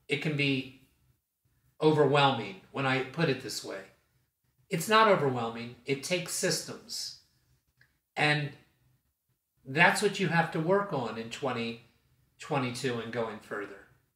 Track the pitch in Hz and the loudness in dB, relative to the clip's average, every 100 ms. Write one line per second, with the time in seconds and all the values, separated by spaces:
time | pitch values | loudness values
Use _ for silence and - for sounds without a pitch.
0 | - 143 165 143 143 135 - - _ _ | -6 -4 -2 0 0 0 -4 -14 _ _
1 | _ _ _ _ _ _ _ - 156 147 | _ _ _ _ _ _ _ 0 4 6
2 | 139 143 139 120 101 - - - 135 131 | 4 4 4 2 -4 -12 -12 -4 -2 -2
3 | 131 - 156 127 110 - 107 98 - _ | -2 -2 0 0 -4 -10 -8 -12 -14 _
4 | _ _ _ _ _ _ - 175 185 214 | _ _ _ _ _ _ -6 -4 4 6
5 | 220 180 143 123 117 117 117 - - 139 | 6 6 4 0 -4 -6 -10 -10 -4 -4
6 | - 180 165 - 185 - - 113 - - | -2 -4 -4 -2 0 -2 -4 -12 -12 -10
7 | - - _ _ _ _ _ _ _ _ | -10 -12 _ _ _ _ _ _ _ _
8 | _ - 151 147 143 - _ _ _ _ | _ 0 2 2 -2 -8 _ _ _ _
9 | _ _ _ _ _ _ - 135 175 196 | _ _ _ _ _ _ -4 4 4 6
10 | 208 196 180 165 160 175 160 196 202 147 | 2 2 2 2 2 0 2 2 2 -4
11 | 117 113 113 - 139 117 117 117 - _ | -4 -6 -10 -6 -4 -2 -4 -8 -16 _
12 | _ _ _ - - 143 127 120 127 117 | _ _ _ -16 -4 -2 -2 -2 -4 -4
13 | 113 117 110 104 - 107 101 - - _ | -6 -4 -4 -6 -10 -10 -10 -14 -20 _
14 | _ | _